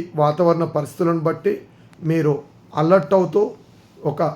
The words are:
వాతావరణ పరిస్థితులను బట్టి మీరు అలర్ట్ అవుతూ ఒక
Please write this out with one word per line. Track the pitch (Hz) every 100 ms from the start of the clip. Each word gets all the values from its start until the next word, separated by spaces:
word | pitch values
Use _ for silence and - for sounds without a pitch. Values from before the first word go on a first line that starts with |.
| 170 151
వాతావరణ | 147 151 170 165 160 156
పరిస్థితులను | 139 - 170 170 160
బట్టి | 156 196 208 - - - - 156
మీరు | 165 151 147 - - - -
అలర్ట్ | 160 190 - 190
అవుతూ | 170 202 233 - - - _ - 151
ఒక | 147 160